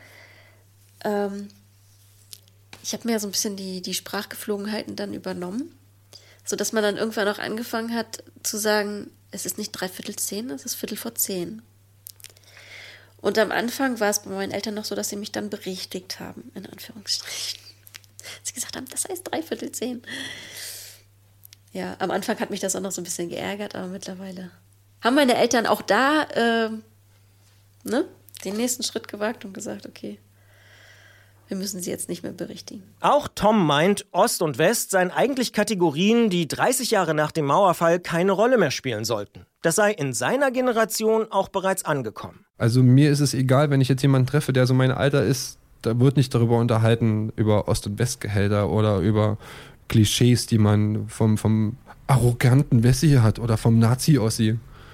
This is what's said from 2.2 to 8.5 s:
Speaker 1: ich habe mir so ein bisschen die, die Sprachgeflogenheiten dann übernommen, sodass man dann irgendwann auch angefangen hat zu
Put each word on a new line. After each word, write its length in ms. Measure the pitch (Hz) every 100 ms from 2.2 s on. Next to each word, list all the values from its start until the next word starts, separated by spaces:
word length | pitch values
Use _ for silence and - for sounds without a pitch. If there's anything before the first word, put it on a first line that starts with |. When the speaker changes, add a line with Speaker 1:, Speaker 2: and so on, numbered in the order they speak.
| _ - _ _ _ -
Speaker 1:
ich 100 | -
habe 140 | 214 233
mir 120 | 226
so 80 | 208
ein 40 |
bisschen 240 | 185 220 196
die, 260 | 190 185
die 140 | 185 180
Sprachgeflogenheiten 1000 | - 196 - - - 202 208 214 - 202
dann 160 | 202
übernommen, 600 | 202 185 185 180 220 330 - _ _ _ - - - -
sodass 260 | 202 202
man 120 | 220
dann 140 | 208 196
irgendwann 300 | 220 220 202
auch 100 | 202
angefangen 560 | - 220 240 226 226 233
hat 280 | 226 - - -
zu 160 | -